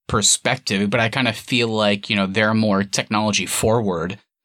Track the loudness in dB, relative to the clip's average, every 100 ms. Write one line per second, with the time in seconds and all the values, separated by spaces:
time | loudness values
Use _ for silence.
0 | _ 0 2 0 0 -2 -2 -2 0 0
1 | 0 0 -2 -2 -4 -2 0 2 0 0
2 | -2 0 0 0 2 2 2 2 0 -4
3 | -2 0 0 -2 -4 -2 2 2 0 -2
4 | -4 -8 _ _